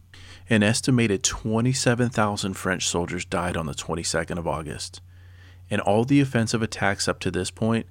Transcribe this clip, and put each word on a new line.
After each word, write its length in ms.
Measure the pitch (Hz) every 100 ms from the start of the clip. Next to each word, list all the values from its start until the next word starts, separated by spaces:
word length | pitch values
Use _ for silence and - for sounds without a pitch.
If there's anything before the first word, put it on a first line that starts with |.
| - - - - -
An 140 | 110
estimated 600 | 104 113 - 123 113 95
twenty-seven 880 | - - 110 113 127 131 131 117 120
thousand 440 | 113 107 104 98
French 320 | 92 95 87 -
soldiers 380 | 87 87 87
died 320 | - 90 87 87
on 100 | 78
the 80 |
twenty-second 640 | 71 - 82 82 82 80 85
of 80 | 80
August. 540 | 71 76 64 - - - - - - - - -
And 120 | 101
all 240 | 98 107
the 160 | 127 143
offensive 420 | 135 120 110 113
attacks 460 | 110 - 98 98 -
up 100 | -
to 100 | 92
this 180 | 90 90
point 360 | - 110 113 -